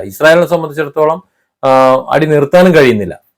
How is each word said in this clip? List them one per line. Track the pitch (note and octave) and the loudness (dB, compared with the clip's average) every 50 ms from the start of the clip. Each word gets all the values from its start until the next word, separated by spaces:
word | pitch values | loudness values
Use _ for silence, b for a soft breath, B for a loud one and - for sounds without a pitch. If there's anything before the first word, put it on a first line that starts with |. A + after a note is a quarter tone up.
| F2+ G2+ | -10 -12
ഇസ്രായേലിനെ | F#2+ - D3 D#3 E3 F3 F3 | -10 -2 0 2 2 2 0
സംബന്ധിച്ചിടത്തോളം, | D3+ F3 D#3+ D#3+ D3+ C#3+ D#3 D#3 C#3+ - D#3 D3+ D3+ D#3+ F3+ - _ _ _ _ _ _ - - C3+ | 0 -2 -6 -6 -8 -8 -8 -8 -8 -4 -2 -2 -2 -2 -4 -8 _ _ _ _ _ _ -6 -2 0
ആ, | C3 C3 C3 C3 C3 C3 - - C3 | 2 2 4 2 2 0 -2 -2 -2
അടി | C#3+ D#3 | -2 -2
നിർത്താനും | D3+ D3+ D3 C#3+ C#3 - F3+ F3+ F#3 E3+ | 0 0 0 0 2 2 2 4 4 4
കഴിയുന്നില്ല. | D#3 C#3 B2+ A2+ G#2 G2 E2+ D#2 - _ _ _ | 4 4 2 2 0 -4 -8 -10 -14 _ _ _